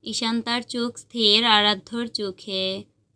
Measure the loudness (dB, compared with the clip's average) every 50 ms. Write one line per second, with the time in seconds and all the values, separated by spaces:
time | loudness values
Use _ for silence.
0 | _ -8 -6 -4 -2 0 -2 -2 -2 -2 -4 -4 -4 _ -4 -4 -4 -4 -6 -10
1 | -18 _ -4 2 4 4 6 6 6 6 4 6 4 4 2 0 -4 -8 -6 -6
2 | -6 -6 _ -6 -6 -6 -8 -10 -12 -8 -6 -4 -4 -4 -6 -8 -10 _ _ _
3 | _ _ _